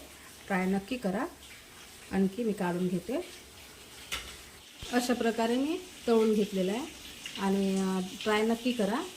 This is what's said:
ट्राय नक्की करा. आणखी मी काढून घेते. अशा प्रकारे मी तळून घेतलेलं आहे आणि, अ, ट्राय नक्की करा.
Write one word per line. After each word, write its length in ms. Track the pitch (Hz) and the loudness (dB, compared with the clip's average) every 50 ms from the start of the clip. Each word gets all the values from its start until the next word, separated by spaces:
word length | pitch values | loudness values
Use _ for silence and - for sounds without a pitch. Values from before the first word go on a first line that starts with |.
| - - - - - - - - - | -4 -8 -16 -18 -20 -20 -18 -12 -4
ट्राय 180 | - 196 185 185 | 0 0 2 2
नक्की 320 | 190 196 196 196 - 262 | 2 2 0 0 -4 -4
करा. 280 | 247 - 190 180 214 302 349 - - - - - - - - - - - - - - - - | -2 -2 -2 0 -2 -2 -4 -8 -12 -18 -18 -18 -20 -20 -20 -20 -20 -20 -20 -20 -18 -8 -2
आणखी 320 | 190 190 196 185 - 240 240 | 2 4 4 4 2 0 0
मी 100 | 214 196 | 0 0
काढून 340 | - 185 175 170 175 185 | 0 0 0 0 0 0
घेते. 420 | 180 185 170 - - 254 339 370 - - - - - - - - - - - - - - - - - - - - - - - - - - - - - - - - - 240 | 2 0 0 -2 -2 -2 -4 -4 -6 -10 -18 -18 -20 -20 -20 -20 -20 -20 -20 -20 -18 -18 -16 -12 -10 -10 -10 -10 -10 -14 -16 -16 -18 -20 -20 -20 -20 -16 -12 -4 0 2
अशा 200 | 247 240 - 240 | 2 2 2 2
प्रकारे 420 | - 220 226 220 233 226 226 240 | 2 2 2 2 2 2 2 2
मी 240 | 254 277 302 339 370 - - - - - | 2 2 0 0 -2 -4 -10 -16 -4 2
तळून 260 | 247 226 226 220 226 214 | 4 6 6 6 6 6
घेतलेलं 380 | 214 196 196 196 190 180 190 | 4 2 2 2 0 2 2
आहे 140 | 208 247 320 330 - - - - - - - - - 208 | 0 -2 -4 -6 -10 -14 -14 -16 -14 -12 -12 -10 -4 0
आणि, 400 | 196 190 196 196 196 190 190 190 | 2 2 4 4 4 4 2 2
अ, 180 | 190 190 190 190 185 190 - - - | 2 2 2 0 -2 -2 -6 -4 0
ट्राय 180 | 220 208 214 | 2 2 4
नक्की 300 | 220 226 233 233 - 254 | 4 4 2 2 2 0
करा. 320 | 233 - 196 196 226 302 370 - - | 2 2 2 2 0 0 -2 -6 -10